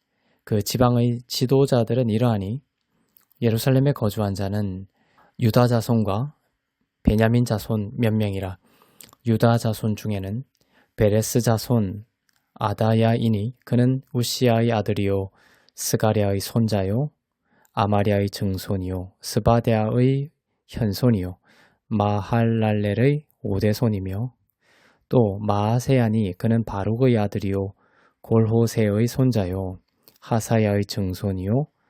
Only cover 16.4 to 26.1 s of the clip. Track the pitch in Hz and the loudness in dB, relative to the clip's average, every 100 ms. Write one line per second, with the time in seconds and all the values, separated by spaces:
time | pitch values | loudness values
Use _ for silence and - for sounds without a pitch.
16.4 | - 120 110 104 95 113 151 - _ _ | -2 0 0 0 0 -2 -4 -8 _ _
17.4 | _ _ _ 113 101 101 101 101 101 - | _ _ _ -2 0 2 2 0 0 -4
18.4 | 101 92 - 98 92 92 92 _ - 120 | -4 -4 -4 -6 -4 -8 -10 _ -6 0
19.4 | 117 117 117 110 110 120 127 135 143 _ | 2 2 2 0 0 2 2 0 -4 _
20.4 | _ _ _ - 110 95 123 104 90 90 | _ _ _ -4 -4 2 2 2 -2 -10
21.4 | _ _ _ _ _ 110 104 104 98 117 | _ _ _ _ _ 0 0 0 0 0
22.4 | 113 113 110 104 104 104 135 147 - _ | 2 0 0 0 0 2 2 0 -6 _
23.4 | 110 95 107 107 117 101 92 98 123 - | -6 0 0 0 0 -2 -4 -6 -8 -12
24.4 | _ _ _ _ _ _ _ 131 107 101 | _ _ _ _ _ _ _ 2 2 0
25.4 | 104 101 107 123 123 135 113 | -2 0 0 0 2 2 2